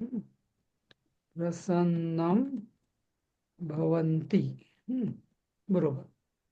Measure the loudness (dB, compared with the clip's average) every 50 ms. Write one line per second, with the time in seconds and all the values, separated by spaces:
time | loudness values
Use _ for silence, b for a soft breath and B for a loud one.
0 | -10 -6 -6 -8 -8 -10 _ _ _ _ _ _ _ _ _ _ _ _ -20 _
1 | _ _ _ _ _ _ _ -4 -4 -4 -4 -4 -2 2 4 4 4 4 2 2
2 | 0 -2 0 0 2 4 4 4 2 0 -4 -8 -10 -12 _ _ _ _ _ _
3 | _ _ _ _ _ _ _ _ _ _ _ _ -8 -6 -4 -2 0 0 2 2
4 | 2 2 0 0 0 0 0 2 2 0 -6 -10 -16 _ _ _ _ -6 -4 -2
5 | -2 -4 -6 -8 -16 _ _ _ _ _ _ _ _ 0 2 2 2 2 0 -4
6 | -8 -14 _ _ _ _ _ _ _ _